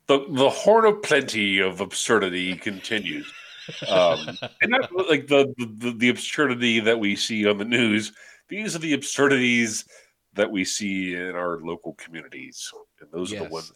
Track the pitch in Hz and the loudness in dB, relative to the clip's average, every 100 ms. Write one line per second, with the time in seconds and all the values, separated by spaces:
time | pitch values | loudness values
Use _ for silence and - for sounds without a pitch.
0 | - 139 139 135 135 - 190 226 220 208 | 2 2 2 2 4 4 6 6 6 4
1 | - 147 131 110 101 98 95 87 95 - | 2 2 2 0 2 2 2 0 -6 -4
2 | - 113 98 90 90 87 110 101 - 110 | 2 2 2 -2 -4 -6 -8 -10 -6 -6
3 | 92 73 - - - - - - - 95 | -4 -8 -10 -18 -20 -18 -16 -10 0 4
4 | 87 80 78 85 120 - 196 254 - 180 | 4 2 -4 -10 -10 -4 0 0 0 -2
5 | 185 151 135 143 139 127 117 107 120 113 | 2 0 4 4 4 0 -8 -6 -6 0
6 | 120 110 - - 147 120 120 113 107 117 | 0 0 -4 -2 0 0 0 2 2 2
7 | 101 101 - 113 104 101 107 123 117 107 | 2 -2 -2 0 2 0 0 2 2 2
8 | 107 - - - - 190 214 160 160 139 | -2 -10 -20 -20 -14 -8 -8 -6 -4 -4
9 | - - 143 135 123 120 113 107 - - | -2 0 2 4 2 2 0 -4 -10 -20
10 | _ _ _ 98 101 101 92 - 104 95 | _ _ _ -2 -2 -2 -4 -4 -4 -4
11 | 92 90 90 87 90 82 82 87 - 78 | -4 -6 -8 -6 -6 -6 -8 -10 -10 -16
12 | - 82 76 135 131 - - - - _ | -16 -16 -16 -18 -18 -16 -16 -16 -20 _
13 | 76 80 92 104 92 82 82 | -14 -10 -8 -8 -10 -12 -14